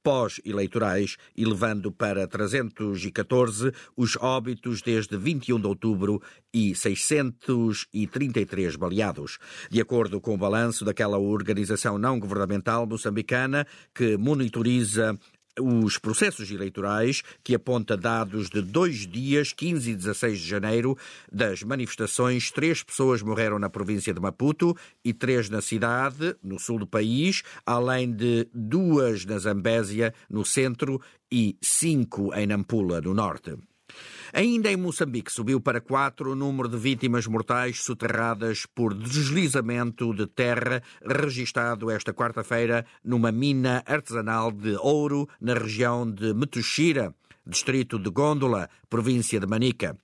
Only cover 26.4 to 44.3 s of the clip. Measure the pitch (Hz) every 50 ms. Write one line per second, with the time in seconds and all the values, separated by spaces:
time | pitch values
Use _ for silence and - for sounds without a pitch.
26.4 | - 95 95 - - - 117 110 101 - - 110 107 113 117 135 160 190 190 -
27.4 | - - - - _ - 120 120 123 127 127 127 127 123 113 104 117 120 117 117
28.4 | 117 - - 120 110 107 131 180 190 175 156 143 131 120 110 98 90 95 107 101
29.4 | 90 107 101 101 90 113 113 117 110 95 104 110 117 113 - - - _ 101 107
30.4 | 101 - - 139 131 131 120 - 151 135 135 127 - - - _ _ _ 127 120
31.4 | 113 101 - _ - - - - - 165 156 135 117 - - 98 101 98 - 104
32.4 | 104 101 104 101 95 - 117 110 98 87 87 85 78 90 95 107 107 90 80 -
33.4 | _ 85 76 - - _ _ _ _ - - - - - - - - - - -
34.4 | 196 240 240 226 208 214 196 185 180 175 151 - 170 143 117 117 95 - - -
35.4 | 110 113 135 127 - 139 117 117 - - 135 135 139 135 - - 143 131 135 135
36.4 | 139 139 135 131 123 117 117 117 107 135 135 110 - 123 120 120 110 110 110 110
37.4 | 110 - 120 123 123 123 120 - - - 123 117 117 117 113 110 117 117 117 101
38.4 | 113 113 107 - - - _ - 117 110 101 98 110 120 127 151 147 131 147 185
39.4 | 185 147 127 139 113 117 120 120 120 117 113 - 123 117 110 98 104 - _ -
40.4 | 123 120 120 117 120 123 127 120 120 - - - - 107 135 139 143 147 123 123
41.4 | 123 - - 127 117 120 120 104 113 113 110 101 - - 98 - 123 117 117 117
42.4 | 107 - 123 117 117 117 117 117 117 - - - _ 110 123 120 113 117 110 117
43.4 | 135 143 139 131 127 127 123 123 - - 143 151 - - 117 117 107 110